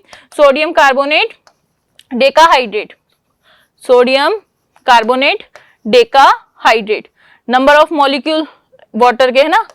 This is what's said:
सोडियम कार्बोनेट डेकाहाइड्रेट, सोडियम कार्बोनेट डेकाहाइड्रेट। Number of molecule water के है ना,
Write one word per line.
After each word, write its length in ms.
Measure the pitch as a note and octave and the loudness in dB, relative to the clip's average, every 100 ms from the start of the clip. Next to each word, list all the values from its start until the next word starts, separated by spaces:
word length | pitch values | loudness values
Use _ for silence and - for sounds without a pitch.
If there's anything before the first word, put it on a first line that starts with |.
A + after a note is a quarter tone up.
| - - _ - | -10 -20 _ 0
सोडियम 360 | C#4+ C4+ D#4 | 0 0 -2
कार्बोनेट 640 | E4 C#4+ C4 C#4 D#4 A4 - _ _ _ _ _ _ _ | 0 0 0 -2 -2 -4 -8 _ _ _ _ _ _ _
डेकाहाइड्रेट, 840 | A#3+ C4+ C#4+ E4 D4 A#3+ G#3 F3 _ _ _ _ _ _ _ _ _ | -2 0 2 2 2 -2 -8 -12 _ _ _ _ _ _ _ _ _
सोडियम 580 | - B3 B3 C4+ D4+ G#4+ - _ _ _ - | -2 0 2 0 -2 -4 -10 _ _ _ 0
कार्बोनेट 580 | A#3 A3 B3+ C#4+ G4+ - _ _ _ A3+ | 0 0 -2 -2 -4 -8 _ _ _ -2
डेकाहाइड्रेट। 1200 | G#3+ A#3 C4+ D4+ A#4 _ _ D4 A3+ G3+ F#3+ - _ _ _ - | 0 2 2 2 2 _ _ -2 -2 -2 -8 -8 _ _ _ -6
Number 260 | B3+ C4+ | -2 2
of 180 | D4 D#4 | 2 2
molecule 540 | D#4+ C#4 C#4 D4+ D#4 D4 _ _ _ _ | 0 -2 -4 -4 -6 -6 _ _ _ _
water 380 | A3 B3 A#3 C4 | -2 0 0 0
के 60 | B3+ | 0
है 80 | D#4 | 0
ना, 160 | F#4 A4 | 0 -4